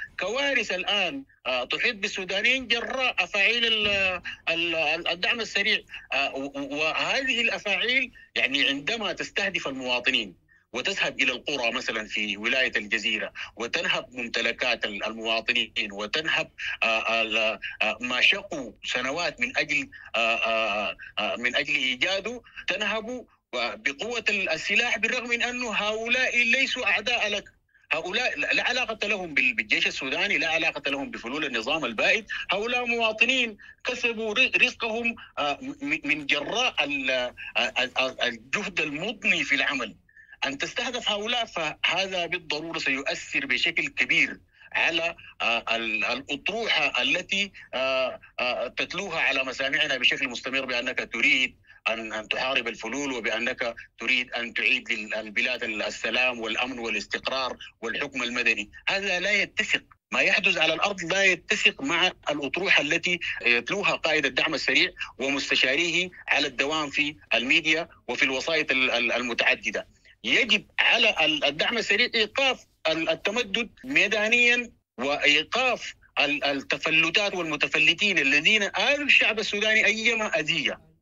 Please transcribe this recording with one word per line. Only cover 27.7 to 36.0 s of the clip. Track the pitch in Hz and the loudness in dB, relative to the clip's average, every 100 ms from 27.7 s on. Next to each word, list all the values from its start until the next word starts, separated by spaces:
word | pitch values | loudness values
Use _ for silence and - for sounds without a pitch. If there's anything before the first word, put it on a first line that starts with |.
| _ - | _ -4
هؤلاء | - 180 208 247 - | -2 0 0 0 -2
لا، | 285 | 0
لا | - | 2
علاقة | 214 247 240 220 208 | 2 0 -2 -2 -2
لهم | 214 180 | -2 -2
بال-، | 143 - | 2 2
بالجيش | 110 107 156 196 | 2 0 2 0
السوداني، | - 139 151 196 165 | -2 -4 0 0 0
لا | 156 | 0
علاقة | 160 160 151 143 | 0 0 -2 -4
لهم | 139 131 | -4 -4
بفلول | 110 113 143 151 | -8 -8 -6 -4
النظام | 117 110 - 131 | -4 -2 -2 -2
البائد. | 107 - 202 220 - - | 0 2 2 0 -6 -2
هؤلاء | 190 226 247 247 | -2 0 -2 0
مواطنين | 233 226 220 233 262 233 208 - - - | 0 2 2 2 2 0 -4 -18 -10 -8
كسبوا | 247 240 220 220 | -2 -2 -2 -2
ر-، | 208 254 - | 2 2 4
رزقهم، | 269 220 233 220 233 233 - - | 2 0 -4 -2 -2 -4 -8 -4
آه، | - 139 | -2 -4
م-، | 131 151 143 156 | -8 -8 -4 -2